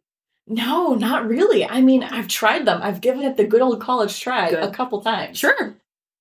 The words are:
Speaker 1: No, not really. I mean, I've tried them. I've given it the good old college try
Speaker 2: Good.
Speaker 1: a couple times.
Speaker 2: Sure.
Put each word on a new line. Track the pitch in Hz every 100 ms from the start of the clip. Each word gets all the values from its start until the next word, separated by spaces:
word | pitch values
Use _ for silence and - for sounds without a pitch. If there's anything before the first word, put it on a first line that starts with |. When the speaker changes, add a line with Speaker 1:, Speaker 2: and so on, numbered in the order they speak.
| _ _ _ _ -
Speaker 1:
No, | 220 240 330 330 226
not | 220 247 220
really. | 247 415 214
I | - 247
mean, | 262 262
I've | - 247 -
tried | - 220 311 240
them. | 170
I've | 202 180
given | 247 262
it | 269 262
the | 202
good | 226
old | 254 220
college | - 247 202 -
try | 247 247 170
Speaker 2:
Good. | 160
Speaker 1:
a | 185
couple | - 254 214
times. | 226 214 - -
Speaker 2:
Sure. | 285 523 214 - _ _ _ _